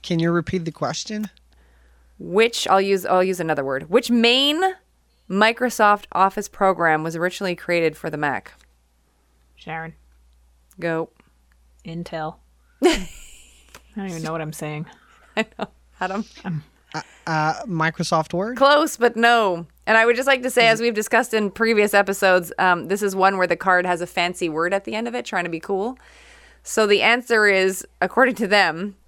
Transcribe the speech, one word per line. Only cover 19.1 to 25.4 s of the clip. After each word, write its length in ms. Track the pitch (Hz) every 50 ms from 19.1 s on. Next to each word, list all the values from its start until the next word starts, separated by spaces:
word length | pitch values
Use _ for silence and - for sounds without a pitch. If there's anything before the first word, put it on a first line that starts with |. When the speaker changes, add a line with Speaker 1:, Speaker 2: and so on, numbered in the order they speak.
| -
Speaker 2:
no. 500 | 294 233 233 240 233 220 196 180 170 170 - _ _ _
And 100 | - 220
I 100 | 226 226
would 80 | 233 240
just 140 | 233 269 277
like 140 | 269 254
to 80 | 247 262
say, 160 | - - 233 226
Speaker 1:
Is 60 | 226
Speaker 2:
as 60 | 220
Speaker 1:
it 40 | 226
Speaker 2:
we've 100 | 233 220
discussed 400 | 208 214 - - 233 254 - -
in 160 | 220 208 202
previous 420 | 196 - 226 226 226 208 208 208 -
episodes, 580 | 202 202 196 196 - - 190 185 185 175 - - -
um, 280 | 180 185 180 175 -
this 160 | 165 190 202
is 140 | 208 196 190
one 200 | 190 185 196 196
where 100 | 190 185 175
the 80 | 175
card 280 | 175 - 190 185 180 180
has 140 | 180 180 165
a 60 | 175
fancy 420 | 170 - 185 175 175 180 - 180 165
word 240 | 151 156 165 175
at 120 | 196 196 196
the 100 | - 220
end 140 | 214 233 233
of 60 | 233
it, 100 | 240 240
trying 200 | - - 185